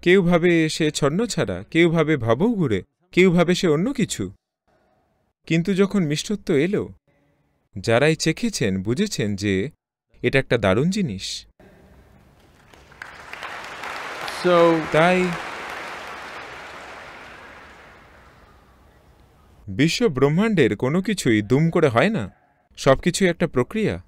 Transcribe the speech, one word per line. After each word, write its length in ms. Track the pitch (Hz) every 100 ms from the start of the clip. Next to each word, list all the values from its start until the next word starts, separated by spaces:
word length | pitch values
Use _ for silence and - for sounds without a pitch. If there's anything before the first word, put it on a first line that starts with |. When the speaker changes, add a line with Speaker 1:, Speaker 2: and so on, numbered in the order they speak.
Speaker 1:
কেউ 200 | 175 190
ভাবে 480 | 170 175 175 165 160
সে 220 | - 156
ছন্নছাড়া, 720 | - 143 165 233 - 117 90
কেউ 260 | 101 160 170
ভাবে 280 | 165 151 156
ভাবুক 380 | 113 117 208 220
ঘুরে, 280 | 147 98 - _ _
কেউ 200 | - 185
ভাবে 240 | 175 170 180
সে 120 | 185
অন্য 260 | 147 214
কিছু। 380 | 277 196 - 92 - _ _ _ _ _ _ _ _ _ _ -
কিন্তু 260 | 160 170
যখন 300 | 190 196 202
মিষ্টত্ব 500 | 156 151 - 208 -
এলো, 360 | 151 170 196 98 98 _ _ _ _ _ _ _ 104
যারাই 360 | 92 113 147 160
চেখেছেন 680 | 160 160 233 - 113 95
বুঝেছেন 540 | 95 127 208 - 110 98
যে 340 | 104 95 120 - _ _ _ -
এটা 180 | 123 135
একটা 180 | - 123
দারুণ 320 | 101 95 160
জিনিস। 560 | 208 170 95 - - - _ - - - - _ - _ _ _ _ _ - - - - - - - - - - - - - - - - -
Speaker 2:
So 360 | 180 175 170 165 156
Speaker 1:
তাই 360 | 151 170 185 180 170 - - - - - - - - - - - - - - - - - - - - - - - - - - - - - _ - _ _ _ _ _ _ _ _ _ _ _ -
বিশ্ব 420 | 95 156 - 240
ব্রহ্মাণ্ডের 680 | 127 139 156 226 196 113 101
কোনো 240 | 123 165
কিছুই 400 | 190 208 135 107
দুম 280 | 104 127 165
করে 180 | 175 151
হয় 220 | 117 165
না, 220 | 220 95 _ _ _ _ -
সবকিছুই 500 | - 131 139 - 185
একটা 200 | 170 170
প্রক্রিয়া। 540 | 123 - 220 196 85